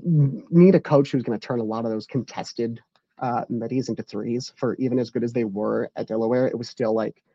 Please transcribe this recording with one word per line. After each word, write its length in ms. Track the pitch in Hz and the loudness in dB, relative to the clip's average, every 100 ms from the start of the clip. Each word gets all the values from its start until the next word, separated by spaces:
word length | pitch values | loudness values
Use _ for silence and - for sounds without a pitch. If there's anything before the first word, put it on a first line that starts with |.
need 720 | 175 156 139 - - 170 185 | 4 4 2 0 2 8 8
a 60 | 165 | 8
coach 300 | - 139 139 | 4 4 4
who's 120 | 135 | 0
gonna 160 | 117 107 | -2 -6
turn 220 | - 120 | -4 -4
a 40 | |
lot 220 | 110 113 117 | -2 -4 -2
of 40 | |
those 160 | 110 - | -4 -4
contested, 720 | 131 - - 95 - 117 117 _ _ _ - | -6 -6 -10 -10 -4 -4 -6 _ _ _ -8
uh, 260 | 127 120 - | -4 -4 -4
middies 400 | 117 117 127 117 | -6 -2 -4 -2
into 140 | 107 | -6
threes 500 | - 104 117 120 - - | -6 -8 -4 -4 -6 -4
for 180 | 123 | -4
even 240 | 120 131 127 | -2 -2 0
as 100 | 113 | -2
good 160 | 120 | -2
as 80 | 117 | -2
they 120 | 120 | -2
were 460 | 110 98 110 110 113 - | -4 -2 -2 -2 -4 -8
at 120 | - | -6
Delaware. 380 | 110 113 127 131 | -2 0 0 0
It 120 | 117 | -2
was 100 | 117 | -10
still, 240 | - 113 | -4 -2
like, 300 | 110 107 - _ | 0 -2 -8 _